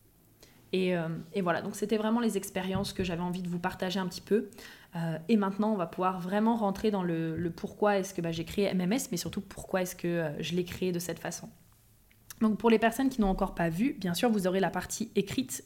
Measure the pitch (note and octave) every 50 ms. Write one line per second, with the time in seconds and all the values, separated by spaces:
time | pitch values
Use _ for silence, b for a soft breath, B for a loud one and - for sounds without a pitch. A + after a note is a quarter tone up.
0 | _ _ _ _ _ _ _ b b b b b b b - F#3+ F#3 F3+ F3+ E3+
1 | E3 D#3+ E3 E3 E3 - - G3+ F#3 F3 E3 - - G3 G#3 - A3 G#3 A3+ G#3+
2 | G#3+ G#3+ A3+ A#3+ A#3 A3 F#3+ G3 F#3+ - - F#3 F#3+ F#3+ F#3+ F#3+ G3+ - - -
3 | F#3 F3 E3+ E3 F3+ F3+ F3 F#3 F#3 F3 F3 F3+ F3 F#3 F#3 - F#3+ F#3 F3+ G3
4 | F#3 F3+ - - - - G3 A3+ - - B B B B B B B B - E3+
5 | E3 E3 D#3+ D#3+ - - A#3 G#3+ G3 G3 G3 G3 G#3 A3 A3 G3 E3+ E3+ - -
6 | F3+ F#3 F#3 F#3 E3+ F3+ G3 G#3 G#3+ A3+ A#3+ A3 A3 G3 F#3+ - - A3 G#3 G3
7 | F3+ E3+ E3 D#3+ E3 D#3+ D#3+ D#3+ F3 E3+ E3 - - G3 - - G#3+ G#3 G#3 G3
8 | F#3 G3 - - E3+ E3 E3 E3 E3 - - G#3 G3+ - - F#3 F3+ F3 G#3+ C4+
9 | - - - F3 - E3 - G3+ - - - - - - - F#3+ F#3 F3+ - -
10 | - F3 E3+ E3+ E3 D3+ D3 - E3 D3+ E3+ F3+ F3 F3 - - F3+ F#3 F3 E3+
11 | F3 - E3 - - E3 E3 - - - - - - - - _ - - - -
12 | _ - - - - - - - A3+ A3 G#3 F#3+ - A#3 A3+ G#3+ A3+ A3+ A3 -
13 | C4+ C4+ C4 - G#3 F#3+ F#3+ - G3 F#3 - - E3+ E3+ D#3+ F3 A3+ C#4+ - -
14 | - F3+ F3 - C4+ B3 A3 G#3 F3+ F#3 F3+ F#3+ F#3+ E3 F3 F3+ - - - -
15 | A3 - - G3+ G3 G3 - - B3+ - - - -